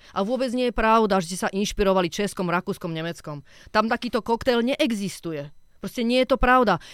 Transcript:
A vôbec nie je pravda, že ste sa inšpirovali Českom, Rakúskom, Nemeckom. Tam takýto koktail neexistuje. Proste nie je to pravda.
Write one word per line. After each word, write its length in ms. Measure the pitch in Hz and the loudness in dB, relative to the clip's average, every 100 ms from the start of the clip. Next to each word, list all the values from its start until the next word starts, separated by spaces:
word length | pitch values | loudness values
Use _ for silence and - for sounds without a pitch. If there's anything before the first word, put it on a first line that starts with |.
| - - | -10 -4
A 80 | |
vôbec 320 | 196 247 262 247 | -2 -2 -2 0
nie 160 | 247 | -2
je 40 | - | 0
pravda, 400 | 220 226 220 190 | 4 4 4 2
že 160 | 165 185 | -2 -6
ste 40 | |
sa 80 | 214 | -4
inšpirovali 560 | 190 208 - 196 190 165 | -2 -4 0 2 2 0
Českom, 400 | - 202 - 180 | -2 -6 -4 -2
Rakúskom, 480 | 175 180 190 175 160 | -2 -4 -8 -6 -6
Nemeckom. 480 | 165 170 - 147 - - - 214 | -8 -8 -12 -14 -16 -20 -2 0
Tam 160 | 220 | 0
takýto 320 | 233 247 233 | -2 -2 -4
koktail 400 | - 233 - 240 | -2 0 2 2
neexistuje. 880 | 233 277 302 220 196 - 170 156 143 - - - | 0 0 0 0 -6 -8 -10 -10 -12 -18 -20 -14
Proste 240 | 196 - 233 | -10 -4 0
nie 160 | 254 | 2
je 80 | 254 | 2
to 80 | 269 | 2
pravda. 400 | 247 254 226 175 - | 6 6 6 2 -2